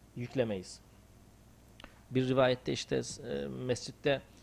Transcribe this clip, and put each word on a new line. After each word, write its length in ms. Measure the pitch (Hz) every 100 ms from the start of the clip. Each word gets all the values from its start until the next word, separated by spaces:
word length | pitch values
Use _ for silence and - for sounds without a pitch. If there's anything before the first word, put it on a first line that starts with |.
| - -
yüklemeyiz. 640 | 120 135 113 98 92 - - - - - - - - - - - - - -
Bir 180 | 127 131
rivayette 440 | 131 127 127 -
işte, 280 | 131 - 131 123 - 127
e, 160 | 143 143
mescitte 760 | 127 127 120 - - 147 135 - -